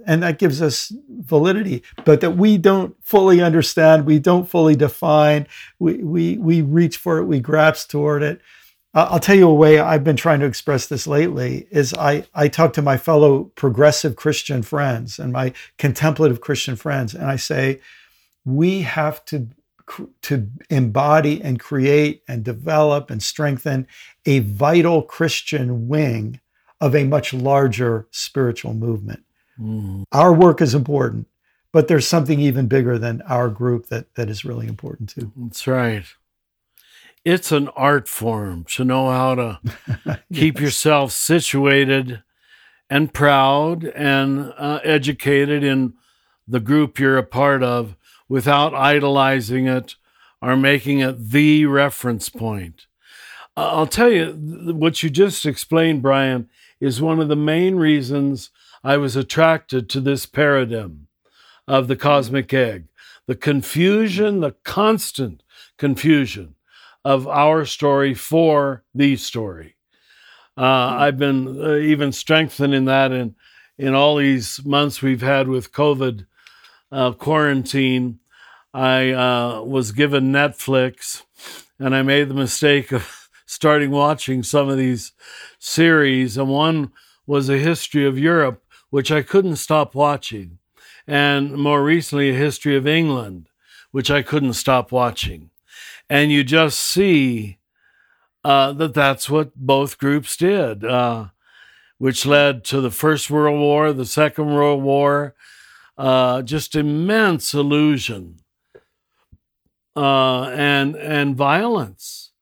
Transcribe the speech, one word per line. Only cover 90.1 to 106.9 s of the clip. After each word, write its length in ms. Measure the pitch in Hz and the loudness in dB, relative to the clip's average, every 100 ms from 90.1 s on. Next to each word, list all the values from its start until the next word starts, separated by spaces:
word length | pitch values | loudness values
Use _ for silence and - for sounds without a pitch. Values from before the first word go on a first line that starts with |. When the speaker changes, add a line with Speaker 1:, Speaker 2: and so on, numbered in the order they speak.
| 143 - 110 90 85 _ _ - - - | -2 -8 -14 -16 -20 _ _ -20 -20 -4
Speaker 2:
and 480 | 143 143 143 143 | 2 2 2 -2
more 280 | 139 143 143 | -2 0 2
recently, 460 | 143 170 - 143 139 | 2 0 0 -2 0
a 40 | |
history 420 | 131 147 - 147 139 | 0 -2 -2 -2 0
of 100 | 139 | 0
England, 640 | 160 160 131 107 90 82 _ _ - _ | 0 0 -2 -6 -14 -20 _ _ -20 _
which 200 | 139 127 | -6 -2
I 100 | 143 | -2
couldn't 300 | - 151 135 | -2 -2 -2
stop 400 | 113 - 127 117 | -2 0 0 0
watching. 580 | 127 120 - 107 85 80 _ _ - - - - | -2 -2 -4 -10 -10 -18 _ _ -20 -20 -20 -2
And 240 | 143 151 | 0 2
you 100 | 147 | 2
just 340 | 131 160 156 - | 2 2 2 0
see, 800 | - 175 202 156 131 117 104 - _ _ _ _ _ _ _ _ | -4 0 2 4 2 -2 -8 -14 _ _ _ _ _ _ _ _
uh, 280 | - 139 139 | 0 2 2
that 220 | 143 160 | 0 -2
that's 360 | 147 139 131 - | 0 0 0 -2
what 240 | 151 143 | -2 -2
both 420 | - 131 135 139 - | -4 0 0 0 -4
groups 380 | 139 147 - - | -2 -2 -4 -4
did, 480 | 175 202 131 104 | -2 0 -2 -6
uh, 420 | 110 123 123 117 104 - _ _ _ _ _ - | -4 -2 -2 -4 -10 -18 _ _ _ _ _ -6
which 280 | 135 127 139 | -4 -2 2
led 380 | 143 143 127 | 4 4 0
to 160 | - 135 | -4 -4
the 100 | 127 | -4
First 400 | 98 151 151 - | -2 -2 -2 -2
World 300 | 151 151 147 | 0 0 0
War, 320 | 147 147 151 | 2 2 0
the 120 | 135 123 | -2 -4
Second 460 | - 151 - 151 | 0 0 0 -2
World 300 | 147 147 143 | 0 2 0
War, 520 | 139 139 143 143 147 - _ - - - _ - | 0 2 2 0 -4 -10 _ -20 -20 -20 _ -6
uh, 460 | 135 131 127 127 | 0 2 2 0
just 320 | 120 151 - | -4 -6 -4
immense 800 | 156 147 | -2 -2